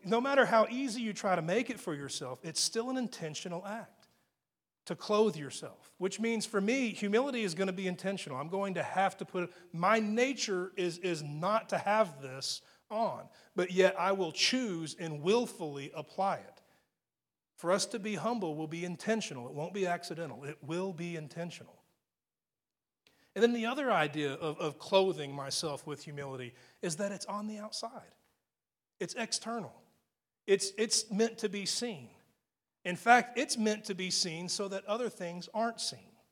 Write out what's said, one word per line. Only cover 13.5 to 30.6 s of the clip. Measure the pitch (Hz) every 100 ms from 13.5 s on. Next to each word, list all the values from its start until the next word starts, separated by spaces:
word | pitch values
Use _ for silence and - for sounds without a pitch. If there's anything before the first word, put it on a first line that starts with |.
| -
but | 180
yet | 185 185 175
I | 180
will | 196 170
choose | - - 254 240 165 160 -
and | 165 147
willfully | 156 233 240 - 160 143 139
apply | 165 151 - 190 151
it. | 98 - _ _ _ _ _ _ _ _ _ _
For | 165
us | 196 196
to | 233
be | 208
humble | 196 185 240 180
will | 151 156
be | 170
intentional. | 175 175 - 226 - 135 120
It |
won't | 131 165
be | 196 180
accidental. | 175 - 160 165 113
It | 139 151
will | 143 170 190
be | 165 175 165
intentional. | 151 165 170 - - - _ _ _ _ _ _ _ _ _ _ _ _ _ _ _
And | 196
then | 233
the | 240 226
other | 269 269
idea | 190 151 147 147
of, | 135 165 147
of | 160 147
clothing | - 196 190 156 143
myself | 139 139 - 165 139 -
with | 147
humility | - 143 139 131 123 - - _
is | 175 156
that | 202
it's | 196 -
on | 208 214
the | 214
outside. | 208 - 226 254 - _ _ _ _ _ _ _ _ _
It's | 180
external. | 247 226 - 226 233 151 - _ _ _ _ _ _ -
It's, | 196